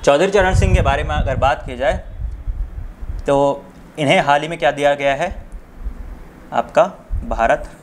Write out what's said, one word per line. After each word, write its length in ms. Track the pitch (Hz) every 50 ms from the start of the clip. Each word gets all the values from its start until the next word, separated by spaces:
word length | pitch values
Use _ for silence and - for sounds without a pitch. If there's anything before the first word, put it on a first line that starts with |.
| -
चौधरी 260 | 156 139 147 180 196
चरण 240 | 190 208 185 190 185
सिंह 200 | - - - -
के 60 | 185
बारे 240 | - 139 139 147 151
में 100 | 151 151
अगर 220 | 151 143 143 131
बात 300 | 120 123 135 151 151 -
की 100 | - 127
जाए 280 | 120 131 151 180 190 - - - - - - - - - - - - - - - - - - - - - - - - -
तो 380 | - 143 139 143 139 139 - - - - - - - - -
इन्हें 220 | 151 135 170 190
हाल 220 | 147 143 143 147
ही 60 | 151 156
में 100 | 170 160
क्या 120 | 160 147
दिया 240 | 139 139 143 143 143
गया 200 | 139 139 139 135
है, 280 | 139 170 190 - - - - - - - - - - - - - - - - - - - - - - - -
आपका 320 | - 120 120 - - 151 165 190 185 - - - - - - 233
भारत 420 | - 110 113 120 143 - - - - -